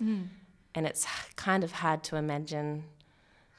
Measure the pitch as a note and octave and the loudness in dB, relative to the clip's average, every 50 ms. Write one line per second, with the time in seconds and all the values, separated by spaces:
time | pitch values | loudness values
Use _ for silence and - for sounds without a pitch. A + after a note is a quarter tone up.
0 | A3 A3 G#3+ F#3+ F3+ F3+ - - - - - - _ _ - E3 D#3+ - - - | 2 2 2 2 -2 -6 -10 -16 -20 -20 -20 -20 _ _ -2 0 0 0 0 -2
1 | - - - - - - - - - F#3+ F#3+ F#3+ F3 E3+ - - F3 D#3+ D#3 D#3+ | -2 -2 -4 -8 -8 -10 -10 -4 2 4 4 4 4 0 -2 0 2 2 2 2
2 | - - D#3+ D3+ D3+ D3+ D3 D3 D3+ D#3 D#3 D3 D3 D3+ D3+ D3+ D#3 D#3 - - | 0 -2 -2 0 0 0 0 -2 -2 -2 -2 -2 0 0 -2 -4 -6 -10 -16 -20
3 | - _ _ _ _ _ - - - _ _ | -20 _ _ _ _ _ -20 -20 -20 _ _